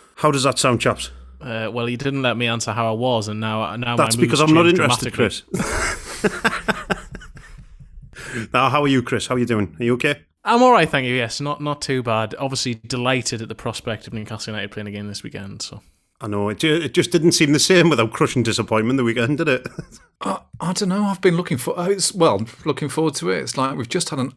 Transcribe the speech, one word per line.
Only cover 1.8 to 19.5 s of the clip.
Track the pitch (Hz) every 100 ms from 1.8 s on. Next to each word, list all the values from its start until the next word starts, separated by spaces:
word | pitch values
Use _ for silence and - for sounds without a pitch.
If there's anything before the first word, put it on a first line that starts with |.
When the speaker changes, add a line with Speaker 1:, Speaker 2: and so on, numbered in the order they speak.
| 120
Speaker 2:
you | 120
didn't | 139 139
let | 127 113
me | 120
answer | 117 117
how | 107 113
I |
was, | 110 127 127 107
and | 107
now, | 110 110 95
now | 113 120 120
Speaker 1:
That's | 135 113
Speaker 2:
my |
mood's |
Speaker 1:
because | 127 143
I'm | 156
not | 160 170
Speaker 2:
changed | 175
Speaker 1:
interested, | 147 120 123
Speaker 2:
dramatically. | - 113 - - 185 - - - - - -
Speaker 1:
Chris. | 196 - 220 - - - - - - - - - - - - - - - - - - 120 104
<laughs> |
Now, | 127 131
how | 147
are | 143
you, | 131
Chris? | 117 113 -
How |
are | 127
you | 120
doing? | 110 98 -
Are |
you | 117
okay? | 123 147 147 _ _
Speaker 2:
I'm | - 240
all | 254
right, | 226 160
thank | 143 127
you. |
Yes, | 127 113 -
not, | 143 147
not | 147 147
too | - 131
bad. | 120 110 110 -
Obviously, | 139 131 127
delighted | 113 117 127 123 131 - 117
at | 110
the | 110
prospect | 120 - - 107 -
of |
Newcastle | 113 107 110 -
United | 107 101
playing | - 104
again | 101 104
this | 98
weekend. | - 101 98 104
So | - 107 _ _ _ -
Speaker 1:
I | 110
know | 104 101
it | 104
ju-, | 160 160
it | 143
just | 175 143
didn't | 170 165
seem | 165 151
the | 147
same | - 185 165
without | 127 113
crushing | - 147 127
disappointment | 113 104 107 110 110 135
the |
weekend, | 117 117 117 147
did |
it? | 160